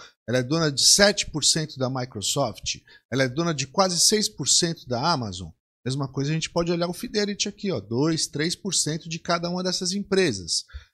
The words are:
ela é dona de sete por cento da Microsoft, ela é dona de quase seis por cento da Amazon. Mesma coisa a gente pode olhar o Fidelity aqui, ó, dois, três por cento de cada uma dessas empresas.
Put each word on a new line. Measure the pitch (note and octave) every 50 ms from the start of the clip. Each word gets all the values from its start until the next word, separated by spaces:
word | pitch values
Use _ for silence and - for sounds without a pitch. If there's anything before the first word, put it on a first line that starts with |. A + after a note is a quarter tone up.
| - - _ _ _
ela | - A#2+ B2+
é | B2
dona | B2 D3+ E3 E3 D3+ C#3+
de | B2
sete | - - - - G3+ G#3 G3+ - - -
por | - D3+ -
cento | - - E3 D#3 D3 - C3
da | C3 B2
Microsoft, | C3+ C3 B2+ B2+ - G#2+ G2 - - C#3+ C#3 A2 G2 - - - - - _ _ - - _ - A#2
ela | C3+ C3+
é | B2+
dona | A#2+ D3+ E3+ E3+ D#3+
de | C3+ -
quase | - - G3 F#3+ F#3+ F3 D#3+
seis | - - G#3+ G#3+ G#3
por | - - - C#3 -
cento | - - F3 E3+ E3 - - B2+
da | B2 A#2 C#3 E3+ E3+
Amazon. | C3+ A#2 G#2 F2+ F2+ F#2 D#2+ - _ _ _ _ _ -
Mesma | A#2+ C3 C#3+ C#3 C3
coisa | - C#3 C3+ D3
a | D#3
gente | D#3+ - -
pode | - F3 E3+ E3 F3+
olhar | E3+ E3+ F3
o | F3
Fidelity | - - - - G#3 G#3 G3+ G#3 - -
aqui, | G#3 - - - G3
ó, | E3 A2
dois, | G2+ G2+ A2+ B2 D3 E3 D#3+ D#3 -
três | - - C#3+ D#3 F3+ -
por | - - G3 D#3+
cento | - - D3 D#3 E3+ -
de | E3+ D#3+ E3
cada | - - E3+ F3 E3+ F3
uma | F3 F3+ F#3
dessas | F#3 F3+ - F#3+ F3 F#3
empresas. | G3+ G3+ - G3 F#3+ F#3 D#3 G#2+ G2 F2 D#2 - - - _ - - - _